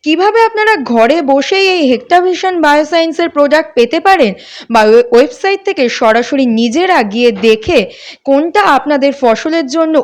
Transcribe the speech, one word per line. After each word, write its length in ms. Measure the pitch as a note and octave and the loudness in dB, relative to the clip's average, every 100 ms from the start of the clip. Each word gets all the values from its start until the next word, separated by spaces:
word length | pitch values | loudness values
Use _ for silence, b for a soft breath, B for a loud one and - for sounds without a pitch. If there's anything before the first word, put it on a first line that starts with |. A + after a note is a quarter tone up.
কিভাবে 380 | D4+ D#4 G4 A4 | -2 0 0 0
আপনারা 340 | A4+ G#4+ G#4+ G#4+ | 0 0 -2 -2
ঘরে 460 | A#3+ A#3 A3+ D#4+ | -2 0 2 0
বসেই 460 | C#4 C4+ C#4 G4 G4 | 0 0 0 0 0
এই 220 | F#4 C#4 | 0 0
হেক্টাভিশন 720 | B3 - F4 F4+ F4 F#4 F4+ | -2 0 0 0 -2 -4 0
বায়োসায়েন্সের 680 | D4+ D4 D4+ E4 E4 D#4 E4+ | 2 2 0 -2 -2 -2 -4
প্রোডাক্ট 460 | C#4+ C#4+ D4+ D#4 - | 0 0 0 -2 -2
পেতে 240 | A#3 D#4+ | -2 0
পারেন 340 | F#4+ F#4+ A#3 F#3+ B B B | 0 2 0 -2 B B B
বা 120 | A3+ | 2
ওয়ে-, 200 | G#3+ A3+ A#3+ | 4 4 4
ওয়েবসাইট 520 | A#3 C#4+ - F#4+ G4 G4 | 2 2 -2 -4 -2 -4
থেকে 240 | F#4+ B3 | -2 -2
সরাসরি 560 | - A#3 A3 A#3+ C#4+ B3+ | 0 0 0 -2 -2 0
নিজেরা 580 | A3 A#3 B3+ F#4 E4+ | 0 0 0 0 0
গিয়ে 280 | G#3+ G#3+ A#3+ | -2 0 0
দেখে 600 | G3 A3 A3 A3 D#4+ F#3 B B B | 2 0 0 0 0 -2 B B B
কোনটা 380 | - C#4 E4 D#4 | -2 0 0 0
আপনাদের 520 | C#4 C4+ C#4 D4 C#4 | 0 0 0 0 0
ফসলের 540 | C#4 B3 A3 D#4+ E4 C4+ | 0 0 0 -2 -4 -4
জন্য 360 | D4+ D#4+ D#4 | -2 0 0